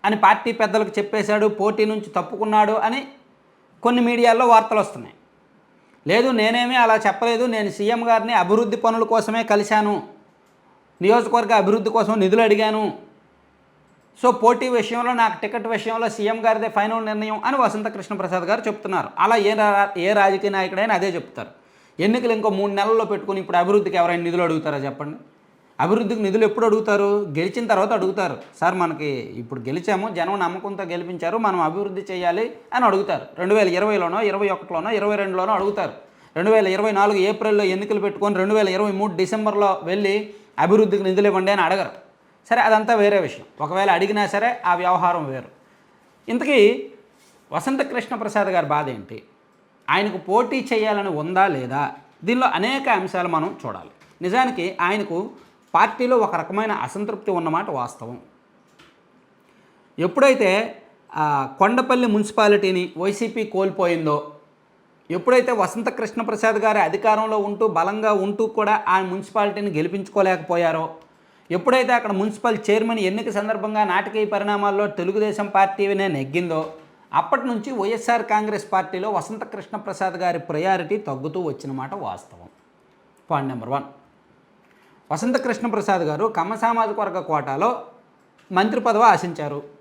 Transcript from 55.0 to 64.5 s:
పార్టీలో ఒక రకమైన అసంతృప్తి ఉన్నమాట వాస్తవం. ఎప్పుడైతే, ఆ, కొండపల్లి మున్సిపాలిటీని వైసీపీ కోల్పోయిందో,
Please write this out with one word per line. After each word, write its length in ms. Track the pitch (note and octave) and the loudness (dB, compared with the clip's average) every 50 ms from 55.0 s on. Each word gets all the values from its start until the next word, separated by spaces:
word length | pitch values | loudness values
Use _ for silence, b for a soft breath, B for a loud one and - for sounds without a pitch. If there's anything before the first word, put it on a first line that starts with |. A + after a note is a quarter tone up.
| G3+ G3+ F3 F3 G3+ A#3+ - B B B B B _ _ - | -4 -4 -4 -6 -6 -8 -12 B B B B B _ _ 2
పార్టీలో 420 | E3+ G#3 A3 A#3 - B3 B3 B3+ | 2 2 2 2 -2 0 2 4
ఒక 180 | A#3+ G#3+ F#3 F3+ | 2 2 2 -2
రకమైన 360 | E3 D#3+ - F#3+ G3+ A3 G#3+ | -4 -6 -4 -4 -4 -2 -2
అసంతృప్తి 600 | G#3 - A#2 B2+ - G3 G#3 G#3+ G#3+ G3 - - | -4 -4 -6 -6 -6 -6 -6 -6 -6 -6 -4 -2
ఉన్నమాట 380 | F#3+ F3 E3 D#3+ D#3 E3+ G3+ G3+ | -2 0 0 0 -2 -2 -4 -4
వాస్తవం. 520 | D#3 C3 A#2+ A#2+ - - A#2+ A#2 B2 - - _ _ _ _ _ _ _ _ _ _ _ - _ _ _ _ _ _ _ _ _ _ _ _ b b b b b b b b b _ - | -4 -6 -6 -6 -8 -14 -14 -14 -14 -16 -18 _ _ _ _ _ _ _ _ _ _ _ -20 _ _ _ _ _ _ _ _ _ _ _ _ b b b b b b b b b _ -4
ఎప్పుడైతే, 840 | E3 F3+ - C4+ C4 C#4 C4 C4 A3 F#3 F#3+ G#3 A3+ A3+ - - - _ _ _ _ _ - | -4 -2 2 4 4 4 4 4 2 2 2 0 -2 -4 -10 -16 -20 _ _ _ _ _ -4
ఆ, 340 | D3+ D#3 D3+ C#3+ C#3 C3+ C3+ - - | -4 -2 0 0 -2 -2 -4 0 0
కొండపల్లి 480 | F#3+ G#3 A#3+ B3 B3 B3 B3+ B3 B3 | 2 2 2 0 2 2 2 2 2
మున్సిపాలిటీని 840 | A3+ G#3 G#3+ G#3 G#3 - - G#3+ G#3 G#3 G3+ G3+ F#3 F#3 F3+ F3+ E3+ - | 2 2 0 0 0 0 2 4 4 4 4 4 0 0 -2 -2 -4 -6
వైసీపీ 460 | D#3 F3+ G3 G3+ - A#3 G#3+ A3+ A#3 G#3+ | -4 -4 -4 -2 -2 -6 -4 -4 -6 -6
కోల్పోయిందో, 880 | G#3+ - F#3+ G3 F#3+ - - F#3 F3 E3+ E3 D#3+ D3+ D3 D3 D3 - - - _ _ | -4 -2 -2 -2 -2 0 0 0 0 0 0 0 0 0 -2 -4 -8 -18 -20 _ _